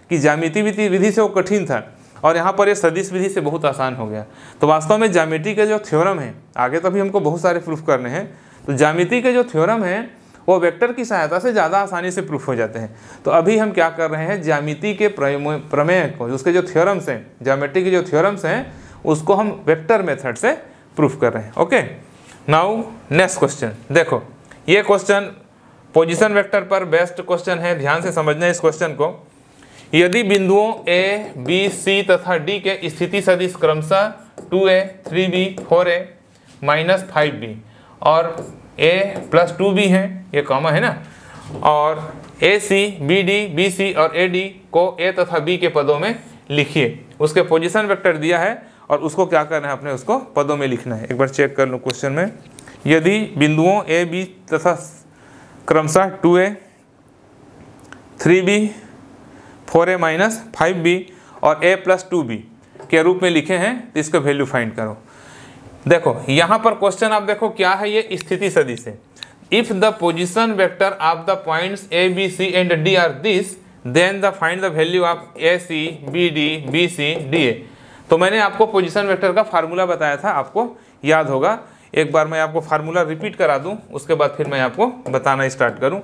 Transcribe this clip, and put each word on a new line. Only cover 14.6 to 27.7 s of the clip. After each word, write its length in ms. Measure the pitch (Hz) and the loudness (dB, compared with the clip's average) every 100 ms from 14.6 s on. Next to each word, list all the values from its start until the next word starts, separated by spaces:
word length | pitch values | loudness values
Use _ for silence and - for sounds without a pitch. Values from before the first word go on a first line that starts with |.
| 151 147 208 196 | -2 -4 -4 0
के 120 | 208 | -2
प्रमेय, 480 | 165 139 143 147 151 - | 0 -2 -2 -4 -6 -4
प्रमेय 340 | 143 151 185 143 | 0 2 2 0
को, 160 | - 120 | -4 -6
उसके 240 | 131 175 | -2 0
जो 100 | 175 | 0
theorems 460 | 180 156 185 190 151 | 2 2 2 0 -4
हैं, 220 | 117 - - | -8 -10 -8
ज्योमेट्री 400 | 123 139 143 190 | -2 -2 0 0
के 80 | 185 | 2
जो 100 | 180 | 0
theorems 420 | 180 147 202 208 160 | 2 2 2 0 -4
हैं, 280 | 220 262 - - - - | -4 -6 -16 -20 -8 -2
उसको 280 | 156 160 | -2 2
हम 180 | 196 214 - 151 | 2 2 -2 0
वेक्टर 340 | 160 160 208 | 0 2 0
method 360 | 180 127 131 113 | 0 -4 -4 -2
से 140 | 226 320 - - - - | -2 -2 -8 -20 -12 0
प्रूफ 220 | 147 - | 0 2
कर 120 | 120 | 0
रहे 100 | 110 | -2
हैं। 100 | 110 - | -8 -2
Okay, 260 | 170 240 120 - - - - - - | 2 2 0 -10 -20 -20 -20 -10 0
now 360 | 156 185 226 233 - - | 2 2 -2 -6 -14 -2
next 280 | 147 185 - | 2 2 2
question। 340 | 139 - 117 107 - | -2 -2 -8 -8 0
देखो 300 | 147 160 120 - - - - - | 0 2 -2 -6 -20 -20 -10 2
ये 140 | 196 | 2
question 500 | 196 196 190 202 196 - - _ _ _ - 160 | 4 2 4 0 0 -14 -20 _ _ _ -2 2
position 380 | 165 170 214 | 2 2 2
vector 280 | 202 196 202 | 2 2 -2
पर 220 | 180 190 180 | 0 -2 2
best 340 | 165 175 180 | 0 0 -4
question 380 | 180 175 185 170 | -4 -2 -2 -4
है, 180 | 175 | -2